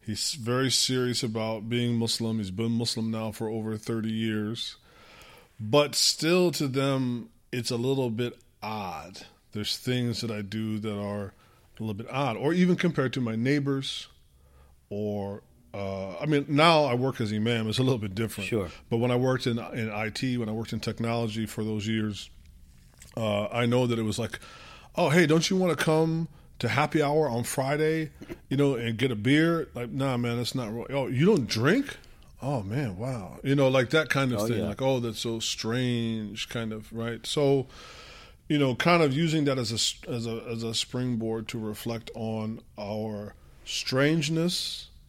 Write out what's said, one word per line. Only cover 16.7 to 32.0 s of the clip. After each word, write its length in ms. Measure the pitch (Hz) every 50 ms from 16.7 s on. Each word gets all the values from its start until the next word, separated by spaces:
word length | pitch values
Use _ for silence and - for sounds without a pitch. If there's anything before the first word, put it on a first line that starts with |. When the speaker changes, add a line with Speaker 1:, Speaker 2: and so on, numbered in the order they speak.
| 165 156 151
Speaker 1:
I 100 | 139 120
work 260 | 123 127 135 127 -
as 120 | 120 104 104
imam. 360 | 107 107 113 120 117 110 110
It's 100 | 107 113
a 40 | 127
little 160 | 131 139 117
bit 160 | 104 104 95
different. 340 | 101 117 107 - - 101 -
Speaker 2:
Sure. 220 | - 110 95 82 - - - -
Speaker 1:
But 60 | -
when 140 | 117 117 123 123
I 40 |
worked 300 | 123 127 131 127 123 -
in, 120 | 131 117 117
in 320 | 110 - - 131 113 110
I 180 | 104 104 110 110
T, 280 | 104 - - 131 123 123
when 100 | 117 107
I 40 | 107
worked 200 | 110 113 - -
in 80 | 110
technology 640 | - - 110 - 117 117 117 117 117 113 107 113 110
for 160 | 104 - - 110
those 240 | 110 110 107 101
years, 420 | 110 113 110 107 107 104 92 - - - - - - - - - - - - - - - - - - -
uh, 300 | - 113 110 104 101 107 104
I 180 | - 117 120
know 200 | 120 120 123 127
that 120 | 120 117 113
it 40 | 113
was 160 | 107 101 -
like, 220 | 117 110 - - - - - - - - - - - - -
"Oh, 140 | - 175 170
hey, 160 | 139 175 175
don't 220 | 143 156 165 156 -
you 60 | 196
wanna 200 | 185 185 180 156
come 520 | - - - 156 156 160 160 160 165 165 - - - - - - -
to 80 | - 117
happy 320 | 107 123 147 147 - 160 147
hour 260 | 139 147 156 156 143
on 160 | 117 117 120
Friday, 680 | - - - 131 135 143 147 156 156 160 160 156 147 - - - - - - - -
you 80 | -
know, 180 | 135 143 139 139
and 200 | 113 117 117 113
get 140 | 107 131 135
a 40 | 123
beer?" 540 | 107 104 123 139 151 160 165 170 165 151 - -
Like, 160 | 120 123 120
"Nah, 260 | - 135 135 139 127
man, 220 | 120 120 120 120 120
that's 160 | 120 117 -
not 180 | 135 123 107 110
ro-, 140 | 117 117 -
oh, 160 | 131 139 131
you 200 | 107 131 120 151
don't 200 | 185 220 156 123
drink? 520 | 90 - 110 113 139 190 269 277 - - -